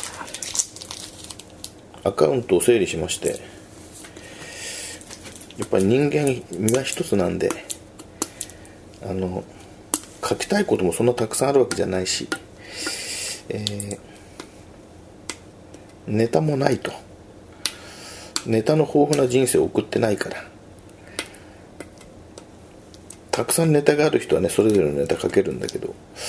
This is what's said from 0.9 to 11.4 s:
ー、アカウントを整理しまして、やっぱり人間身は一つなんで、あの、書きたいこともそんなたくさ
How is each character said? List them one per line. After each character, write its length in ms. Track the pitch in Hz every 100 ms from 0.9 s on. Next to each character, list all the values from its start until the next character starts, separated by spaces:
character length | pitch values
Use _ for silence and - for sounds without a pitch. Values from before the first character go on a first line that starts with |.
| - - - - - - - - - - -
ー、 40 | 98
ア 40 |
カ 160 | - -
ウ 80 | 135
ン 80 |
ト 140 | 120 90
を 20 |
整 180 | - 117
理 80 | 90
し 100 | 87
ま 120 | 80
し 100 | -
て、 120 | - - - - - - - - - - - - - - - - - - - - - - - -
や 60 |
っ 40 | -
ぱ 100 | -
り 60 |
人 200 | 95 127
間 360 | 147 143 143 123 -
身 180 | 87 107 123
は 80 |
一 180 | 127 -
つ 140 | 180 101
な 100 | 87
ん 100 | 90
で、 140 | 92 - - - - - - - - - - - - - - -
あ 40 | 95
の、 300 | 95 92 92 - - - - - - - -
書 120 | - 104
き 100 | -
た 140 | 202
い 40 | 202
こ 100 | 104
と 80 |
も 80 | 92
そ 100 | 82
ん 60 | 117
な 60 |
た 120 | 120 110
く 100 |
さ 100 | -